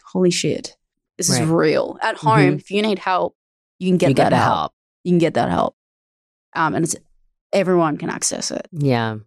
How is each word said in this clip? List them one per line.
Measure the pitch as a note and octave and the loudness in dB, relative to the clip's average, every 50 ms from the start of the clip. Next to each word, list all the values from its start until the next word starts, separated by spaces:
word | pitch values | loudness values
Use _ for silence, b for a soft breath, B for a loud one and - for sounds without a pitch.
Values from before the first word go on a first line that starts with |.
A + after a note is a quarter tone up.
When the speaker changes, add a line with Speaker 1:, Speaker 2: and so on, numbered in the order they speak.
| - - | -12 -6
Speaker 1:
holy | - F#3 F#3 F3+ | -2 2 2 2
shit. | F3 - - D3+ - - - - - _ _ _ _ _ _ _ _ | 2 0 -2 -2 -4 -4 -8 -14 -20 _ _ _ _ _ _ _ _
This | - - - | -4 -2 0
is | - B2 | 0 2
Speaker 2:
Right. | D#3+ D#3+ | 2 2
Speaker 1:
real. | E3 E3+ D#3 D#3 C#3+ - - - - - | 2 2 2 2 2 0 -2 -4 -6 -6
At | - A3 - | -4 -4 -4
home, | - - A3 A3 G#3+ | -2 0 2 4 4
Speaker 2:
Mm-hmm. | F#3+ - D3+ - | 4 4 2 0
Speaker 1:
if | - - | -4 -4
you | F#3+ G#3 | -2 -2
need | G#3+ A3 G3 - | 0 0 -2 -2
help, | - F#3+ F#3 F3 F3 - - _ _ _ _ _ _ _ _ | -2 -2 -2 -2 -2 -4 -8 _ _ _ _ _ _ _ _
you | - F#3 F#3 | -4 0 2
can | F#3 | 2
get | E3+ F3+ C#3+ | 4 4 2
Speaker 2:
You | C3 | 4
get | D3 - | 2 2
Speaker 1:
that | - | 2
Speaker 2:
the | C3 | 2
Speaker 1:
help. | A#2 A2+ - G#2+ | 2 2 2 0
Speaker 2:
help. | E2 D2 - _ _ _ _ _ _ - | -2 -4 -6 _ _ _ _ _ _ -2
Speaker 1:
You | F3 | 0
can | F3+ E3+ | 2 2
get | E3 D#3 - | 2 2 0
that | A#2 - - | 0 -2 0
help. | F2 - - - - _ _ _ _ _ _ _ _ _ _ _ _ _ _ _ - | 0 -2 -2 -2 -6 _ _ _ _ _ _ _ _ _ _ _ _ _ _ _ -4
Um, | E3+ D#3+ D3+ - | -2 -2 0 0
and | C3 E3 | -2 -2
it's, | D#3+ - - _ _ _ _ _ _ _ _ _ _ - | -4 -4 -8 _ _ _ _ _ _ _ _ _ _ 0
everyone | G3 F3+ F3+ F#3 F3 E3 D3+ D3 | 0 2 2 2 2 2 0 -2
can | - - - | -4 -6 -8
access | - - - - - - - - | -6 -6 -6 -6 -6 -6 -6 -6
it. | - - - - | -8 -8 -10 -10
Speaker 2:
Yeah. | F3+ D3+ C#3+ C#3 B2 A#2 A2+ A2+ G#2+ G#2+ G#2+ | -6 -2 0 0 2 0 0 -2 -6 -8 -12